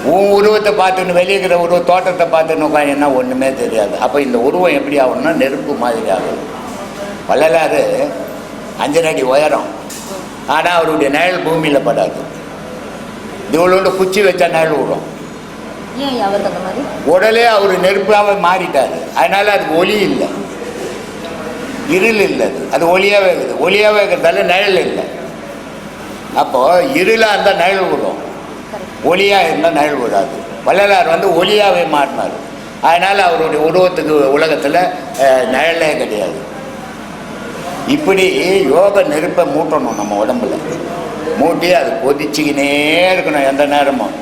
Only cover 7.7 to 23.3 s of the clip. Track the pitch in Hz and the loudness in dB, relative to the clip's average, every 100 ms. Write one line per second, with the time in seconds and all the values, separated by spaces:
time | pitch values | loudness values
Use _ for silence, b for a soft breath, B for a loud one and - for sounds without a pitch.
7.7 | - 107 104 147 - - - - - - | 0 0 0 -2 -4 -10 -12 -14 -14 -14
8.7 | - 123 151 160 147 131 135 151 135 90 | -6 0 2 2 0 2 2 2 0 -4
9.7 | - - - - - - - - 147 170 | -10 -12 -14 -12 -12 -12 -14 -2 0 2
10.7 | 175 160 156 139 143 175 180 156 165 156 | 2 2 0 0 2 0 0 -2 0 2
11.7 | 143 120 117 92 - - - - - - | 0 2 0 0 -4 -10 -14 -14 -14 -14
12.7 | - - - - - - - - - 180 | -14 -14 -14 -14 -14 -14 -12 -2 2 4
13.7 | 185 190 190 185 208 196 175 170 160 160 | 4 2 0 0 2 2 2 0 2 0
14.7 | 147 117 - - - - - - - - | 0 -2 -4 -6 -14 -14 -14 -16 -14 -14
15.7 | - - 233 277 247 196 196 196 175 185 | -14 -12 -6 -4 -2 -2 0 -2 -4 -6
16.7 | 214 277 - 120 175 214 226 240 214 196 | -6 -6 -4 2 4 4 4 4 4 2
17.7 | 185 180 196 196 208 208 196 175 185 165 | 2 2 0 2 4 4 2 2 0 0
18.7 | 143 120 127 - - 170 190 208 202 151 | 0 0 -2 -6 0 0 2 2 0 0
19.7 | 160 190 208 175 139 - - 98 - - | 0 2 2 0 0 -2 -6 -10 -10 -10
20.7 | - - - - - - - - - - | -10 -10 -10 -12 -12 -12 -10 -10 -10 -10
21.7 | - - 170 220 220 190 131 107 - - | -10 -2 0 2 2 0 0 -2 -2 -4
22.7 | 143 165 185 202 202 190 | 0 2 2 4 4 4